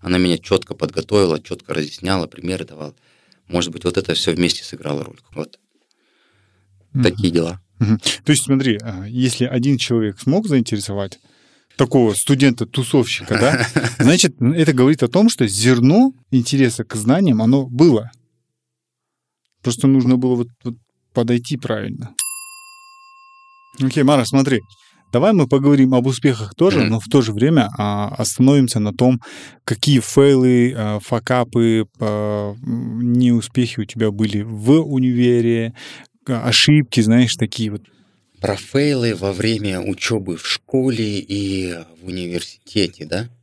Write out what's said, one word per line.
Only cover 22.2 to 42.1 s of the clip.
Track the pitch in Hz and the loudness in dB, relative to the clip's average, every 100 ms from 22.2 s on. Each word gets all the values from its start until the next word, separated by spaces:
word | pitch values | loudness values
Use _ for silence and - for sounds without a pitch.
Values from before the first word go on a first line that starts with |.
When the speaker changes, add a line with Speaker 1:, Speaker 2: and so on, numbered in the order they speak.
| - 988 1047 1047 1047 1047 1047 1047 1047 1017 1047 _ _ _ _ - | -8 -8 -16 -20 -20 -20 -20 -20 -20 -20 -20 _ _ _ _ -4
Speaker 2:
Окей, | 131 151 | -2 2
Мара, | 135 147 | 4 4
смотри, | 113 139 135 127 - _ _ _ _ | 2 0 2 0 -4 _ _ _ _
давай | 123 175 | 0 2
мы | 208 135 | 4 4
поговорим | 139 139 143 131 | 2 4 4 4
об | 131 123 | 4 0
успехах | 123 147 120 104 | 0 0 0 -6
тоже, | - 175 190 | 0 2 2
Speaker 1:
Мгм. | 107 | 0
Speaker 2:
но | 110 | -2
в | - | 0
то | 143 | 0
же | 113 | 2
время, | 104 127 160 104 - | 0 2 2 0 -2
а, | 104 104 104 98 | -4 -2 -6 -4
остановимся | 117 - 127 143 127 117 | -6 2 4 4 2 0
на | 104 | -4
том, | 95 123 123 - - - - | 0 2 2 -4 -20 -20 -18
какие | - 110 - 139 | -8 -4 2 0
фейлы, | - - 139 135 127 123 120 127 | 2 4 4 6 4 4 2 0
а, | 107 107 | -4 -6
факапы, | - 113 - 127 120 120 117 113 107 _ | -4 -6 -2 -2 0 0 2 2 -2 _
а, | 110 107 107 104 104 | -4 -4 -4 -4 -6
м, | 104 127 117 120 110 120 | -8 -8 -6 -6 -6 -2
неуспехи | 120 123 117 110 - 120 - | 2 2 2 0 -4 -4 -4
у | |
тебя | 104 - 110 | -10 -2 -4
были | 101 107 104 | -2 -4 -4
в | 107 107 107 151 | -8 -6 2 2
универе, | 156 135 127 120 123 120 117 117 113 113 - - - _ - | 2 -2 0 2 2 2 2 0 -2 -10 -20 -20 -20 _ -8
а, | 123 117 | -4 -2
ошибки, | 113 - 151 139 - | 0 4 4 2 0
знаешь, | 110 117 120 - | 2 4 2 0
такие | 107 - 110 | -6 -4 -8
вот. | 101 _ _ _ _ _ _ | -8 _ _ _ _ _ _
Speaker 1:
Про | 98 98 | -6 -6
фейлы | - 135 147 139 117 | -4 -2 0 0 -2
во | 98 95 | -2 -4
время | 92 110 113 104 92 | -2 -2 -2 -4 -6
учебы | 95 92 - 113 95 82 | -6 -6 -4 -4 -4 -10
в | - | -6
школе | - _ 135 131 117 110 101 | -8 _ -2 0 -2 -4 -6
и | - 98 98 95 92 85 82 82 | -6 -6 -4 -4 -6 -10 -14 _
в | |
университете, | 90 | -12